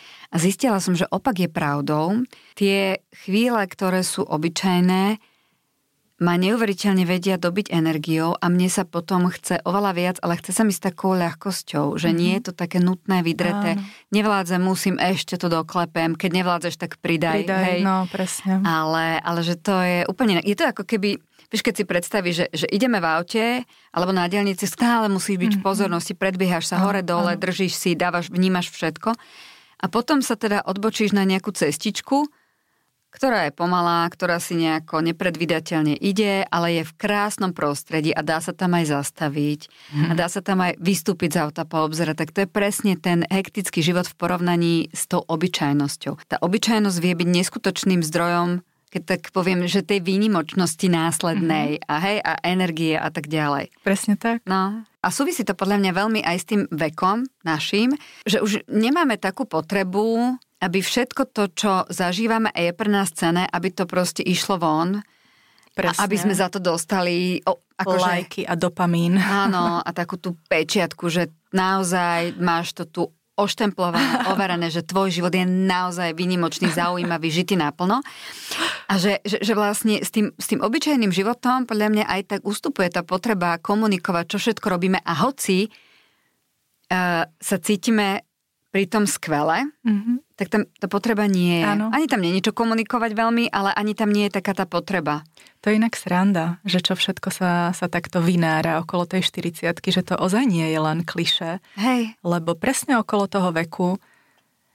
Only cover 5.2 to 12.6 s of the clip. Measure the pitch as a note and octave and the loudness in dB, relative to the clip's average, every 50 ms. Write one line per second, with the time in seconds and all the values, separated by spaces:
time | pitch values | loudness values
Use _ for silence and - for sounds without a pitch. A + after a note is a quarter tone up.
5.2 | _ _ _ _ _ _ _ _ _ _ _ _ _ _ _ _ _ _ _ _ | _ _ _ _ _ _ _ _ _ _ _ _ _ _ _ _ _ _ _ _
6.2 | E3+ F3 F3 F3 F3+ F#3+ A3 A#3 A3+ G3+ G3 - - G#3 F#3+ F#3+ F3+ E3+ F3+ F#3 | 0 2 2 2 2 2 2 2 0 0 -2 0 2 2 4 4 4 2 0 0
7.2 | F3+ G3 F#3+ F3+ F3 F3 F3 G3+ G#3 - F3 E3+ D#3+ D#3+ D#3+ D#3 D3+ E3 D#3+ D#3+ | 2 0 0 0 0 0 0 -2 -4 0 0 2 2 2 0 -2 -2 0 0 0
8.2 | D#3+ E3 F3 - - F3 F3 F3+ F3+ F#3 - - F3+ - - E3+ E3 - G3 F3+ | 2 0 0 0 0 2 4 4 2 2 2 0 -2 -2 -4 -6 -2 0 0 2
9.2 | F3+ F#3 F3 - - - F#3 E3+ - F3+ F3 G3+ G#3 G3 F3+ F3 F3+ F3+ F3+ - | 2 2 0 -4 -4 -2 -2 -2 0 0 0 0 0 0 0 0 0 -2 -2 -2
10.2 | - F3 E3+ E3+ - - F#3 - A3 G#3+ F#3+ - - F#3+ E3+ - - F#3 F#3 F#3 | -2 -2 -2 -2 -4 -6 0 2 2 2 2 0 -4 -4 -4 0 0 0 2 2
11.2 | F3 E3+ - - - G3+ F3+ - - - - D3 D3 D3 - - D#3 E3+ E3 E3 | 0 0 -2 -4 -6 -6 -6 -6 -8 -4 -2 -2 0 0 -2 0 0 0 2 2
12.2 | F3 G#3 - A3+ A#3+ F#3+ F3+ - | 2 2 2 0 -2 -6 -6 -6